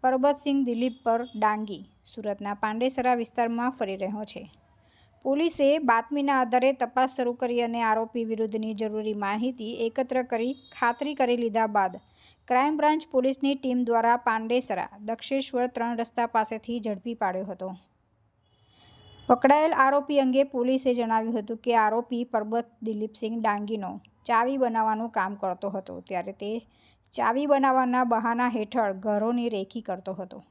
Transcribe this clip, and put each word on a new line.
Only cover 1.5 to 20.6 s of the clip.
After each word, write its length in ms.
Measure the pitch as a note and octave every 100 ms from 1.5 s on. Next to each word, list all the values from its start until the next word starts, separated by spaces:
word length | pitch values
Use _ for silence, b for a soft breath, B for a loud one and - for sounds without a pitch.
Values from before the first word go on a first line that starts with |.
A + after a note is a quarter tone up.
| G#3+ G#3+ F#3 F#3+ _ -
સુરતના 440 | - G#3+ G3+ G3+ G3+
પાંડેસરા 540 | G#3+ A3 B3+ C4 B3 B3
વિસ્તારમાં 520 | A3+ - A#3 A#3 B3
ફરી 240 | C4 G#3 G3
રહ્યો 300 | F#3+ G#3 G#3+
છે. 100 | - - _ _ _ b b b _
પોલીસે 420 | - C#4 E4 D#4 C#4 D4+ C4+
બાતમીના 480 | A#3 - D4 C#4 C4+
આધારે 280 | B3 B3 C4 C4+
તપાસ 340 | A#3+ B3+ C4 C4
શરૂ 180 | A#3+ A#3+
કરી 180 | B3 A#3+
અને 180 | A#3 A#3
આરોપી 420 | A3+ A3 A3+ A#3+ A3+
વિરુદ્ધની 440 | A3 A3 A3 A3
જરૂરી 420 | G#3 A3 G#3+ A3 G#3
માહિતી 480 | G3 G#3+ B3 B3+ A3 A#3 A3+
એકત્ર 360 | A3+ B3+ B3+ B3+
કરી 240 | A#3 A#3+ C#4 - -
ખાતરી 380 | A#3+ A#3+ C#4+
કરી 240 | C#4+ B3+ A#3+
લીધા 260 | A#3 A3 A3
બાદ 300 | G#3 F#3+ F#3 _ b b b -
ક્રાઇમ 300 | B3+ C#4+ D#4
બ્રાન્ચ 280 | D4+ D#4 -
પોલીસની 460 | C4 B3+ C4 C#4 C#4
ટીમ 280 | C4+ B3
દ્વારા 320 | A#3+ A#3 A3+ A#3 A#3
પાંડેસરા 600 | A3 A3 B3 B3+ F#3 - G3+ G#3
દક્ષેશ્વર 600 | A3+ - C4+ C4+ B3+ B3
ત્રણ 320 | B3+ A#3 A3+
રસ્તા 280 | A#3 - A#3
પાસેથી 520 | A#3 G#3+ A3 - A#3
ઝડપી 360 | G#3+ G3 A#3+ A#3
પાડ્યો 240 | G3 F#3 G3
હતો. 180 | F3+ F#3+ F#3 _ _ _ _ _ _ _ _ _ b b b - - -
પકડાયેલ 500 | B3 C4+ D4 D#4 E4+
આરોપી 360 | C4+ C#4+ C#4+ C#4+
અંગે 300 | C4 B3+ C#4
પોલીસે 420 | C4